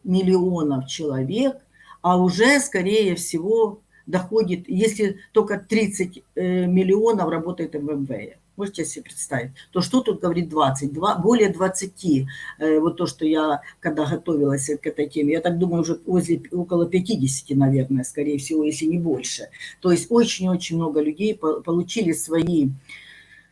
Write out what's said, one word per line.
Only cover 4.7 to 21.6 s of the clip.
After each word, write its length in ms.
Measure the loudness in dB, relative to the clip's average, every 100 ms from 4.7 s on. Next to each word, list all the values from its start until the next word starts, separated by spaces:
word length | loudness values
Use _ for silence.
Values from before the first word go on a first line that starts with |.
| 0 0 2 -2 -2 -2
только 260 | 0 0 -2
тридцать, 680 | 0 0 0 -2 -6 -8 -12 -4
э, 320 | -2 0 2
миллионов 600 | 4 4 4 4 2 0
работает 440 | -2 -4 -6 -6
в 160 | -6 -4
М 160 | -4 -4
В 60 |
Е. 260 | -8 -12 -18 _ -10
Можете 280 | -8 -6
себе 200 | -8 -10
представить? 480 | -14 -12 -6 -6 -6 -12 -6
То 80 | -2
что 220 | 0 0
тут 180 | 0 -2
говорит 300 | -2 -2 -2
двадцать? 420 | 2 2 0 -4
Два, 240 | -2 -2 2
более 320 | 4 4 4
двадцати. 800 | 2 -2 -2 -8 -4 0 2 0 -8 -16 -4
Э, 220 | 0 2
вот 180 | 2 0
то, 80 | -4
что 200 | -2 0
я, 360 | 2 0 -2 -6 -8
когда 260 | -4 -2 -2
готовилась 640 | -2 -2 0 2 0 -2 -4
к 40 | -4
этой 220 | -4 -4
теме, 240 | 0 0
я 80 | 0
так 180 | 0 0
думаю, 260 | 0 0
уже 180 | 0 -4 0
возле, 360 | 0 2 -2 -4
около 340 | -6 -2 0 2
пятидесяти, 680 | 0 0 0 -2 -4 -2
наверное, 500 | 2 4 2 2 -2
скорее 340 | -2 -4 -4 -4
всего, 280 | -2 -2 0
если 200 | -2 -2
не 120 | -2
больше. 500 | -2 -2 -4 -10 -12 -16 -20 -4
То 120 | 2
есть 160 | 2 4
очень-очень 640 | 4 4 0 0 0 -2 -2
много 260 | 0 0
людей 360 | 0 0 -2 -2
по-, 240 | -2 -2